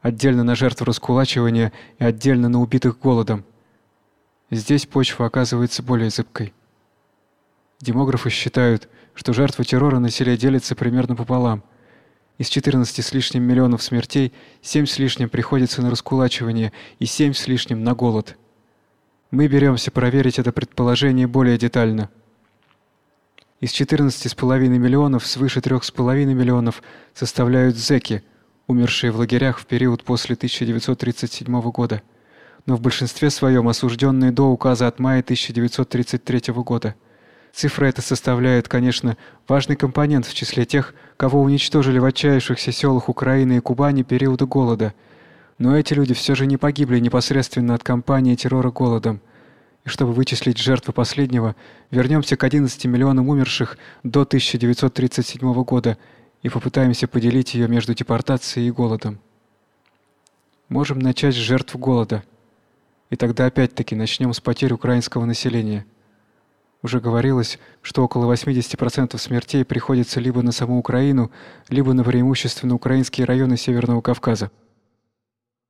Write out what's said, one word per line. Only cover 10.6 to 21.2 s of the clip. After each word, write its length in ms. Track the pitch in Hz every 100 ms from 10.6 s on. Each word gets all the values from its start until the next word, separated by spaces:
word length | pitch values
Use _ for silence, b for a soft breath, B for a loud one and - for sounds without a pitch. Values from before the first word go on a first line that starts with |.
| - 127
примерно 400 | 120 123 123 120
пополам. 480 | 117 127 120 107 - b b b b b b -
Из 100 | 127
четырнадцати 540 | 143 143 131 120 -
с 120 | -
лишним 300 | 131 - 127
миллионов 380 | 123 127 127 117
смертей 520 | - 120 - 143 135 B B B
семь 240 | - 151 143
с 140 | -
лишним 300 | 131 - 117
приходится 520 | 123 - 139 127 -
на 80 | 123
раскулачивание 840 | 120 - 131 127 - 117 113 110 B B -
и 60 | 120
семь 280 | - 147
с 140 | 135 131
лишним 360 | 127 - 113
на 100 | 117 120
голод. 420 | 120 110 - - _ _ _ _ _ _ _ _ _
Мы 160 | 135 147
беремся 420 | 143 139 123 -
проверить 480 | 131 123 135 127 123
это 140 | 123
предположение 760 | - 120 - 120 120 139 127